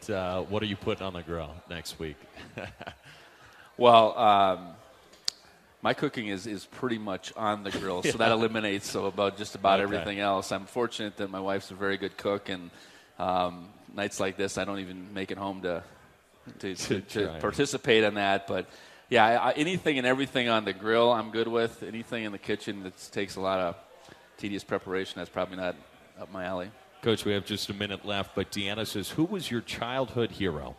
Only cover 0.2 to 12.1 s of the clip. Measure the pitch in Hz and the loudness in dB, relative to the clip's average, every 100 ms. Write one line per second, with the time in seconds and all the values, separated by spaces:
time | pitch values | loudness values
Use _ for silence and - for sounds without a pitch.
0.2 | 92 92 85 104 107 98 - 101 95 90 | -2 -4 -2 -2 -2 -2 -2 -4 -4 -8
1.2 | 82 85 76 82 - 85 - - 80 71 | -6 -6 -8 -12 -12 -10 -10 -8 -10 -10
2.2 | - - - - - - - - - - | -16 -18 -16 -12 -12 -12 -16 -16 -20 -20
3.2 | - - - - - - 120 117 107 - | -20 -20 -20 -20 -16 6 10 12 10 6
4.2 | 110 101 98 90 85 82 - - - - | 6 8 6 4 -4 -18 -20 -20 -20 -10
5.2 | - - - - _ _ 110 131 147 131 | -8 -8 -12 -20 _ _ -2 0 -2 -4
6.2 | 104 98 110 98 - - 127 113 107 95 | -4 -4 -6 -8 -10 -6 -4 -2 -4 -6
7.2 | - - 107 104 98 - 95 90 95 113 | -8 -4 -2 -2 -4 -4 -4 -2 -2 2
8.2 | 113 113 113 110 107 98 - 101 95 95 | 4 4 2 0 -2 -2 -4 -4 -2 0
9.2 | 101 95 104 98 98 98 101 98 85 101 | 0 0 -8 0 4 4 4 -2 -4 -2
10.2 | 101 98 - 95 95 123 117 - 107 - | 0 0 0 -6 -4 -4 -2 -4 -8 -6
11.2 | 101 95 95 98 - 95 98 98 95 | -6 -4 -2 -2 -4 -4 -2 -2 -4